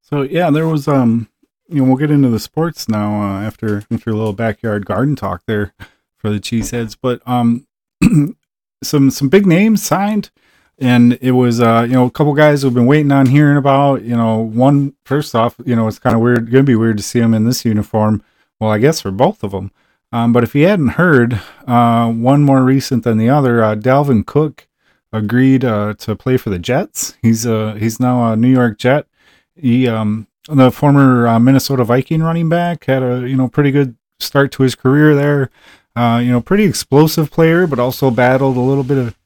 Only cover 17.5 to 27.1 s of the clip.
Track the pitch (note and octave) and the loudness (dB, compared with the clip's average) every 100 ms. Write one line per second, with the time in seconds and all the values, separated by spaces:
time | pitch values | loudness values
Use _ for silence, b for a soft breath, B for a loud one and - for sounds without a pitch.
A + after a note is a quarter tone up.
17.5 | B2+ A#2+ G#2+ G#2 A2 G#2+ G#2+ _ _ _ | -2 -2 -2 -2 -2 0 -2 _ _ _
18.5 | _ A2 G#2+ C3 D#3+ - F#2+ C#3+ G#3 G#2+ | _ -2 0 0 0 -6 0 0 0 -8
19.5 | F#2+ G2 _ _ _ _ A#2 A#2 A#2+ A#2 | -8 -12 _ _ _ _ -4 0 2 0
20.5 | C#3+ D#3+ G#3 C3+ - F3 C#3+ A#2+ A#2 B | 0 2 2 -2 0 2 4 2 -2 B
21.5 | B - A#2+ A#2+ A#2 A#2 A2+ A#2+ C#3+ C#3+ | B -2 2 2 2 0 -2 0 2 4
22.5 | C3+ C3 C3+ - B2+ A#2+ A2 A2+ C#3+ C3+ | 2 2 0 0 -4 0 0 2 2 2
23.5 | A#2+ A2 G#2+ A2+ C#3 C#3+ A#2+ - C#3+ D#3 | 2 0 -2 0 0 2 0 0 -2 -2
24.5 | - _ _ _ _ _ A2 G#2 A#2+ C3 | -6 _ _ _ _ _ -8 -4 0 2
25.5 | C3 B2+ G#2+ G#2 G#2 - G#2 - B2+ - | 2 0 -2 -4 -8 -8 -8 -2 -2 -2
26.5 | F#2 E2+ B2+ G#3 - - | -8 -4 -4 -4 -10 -12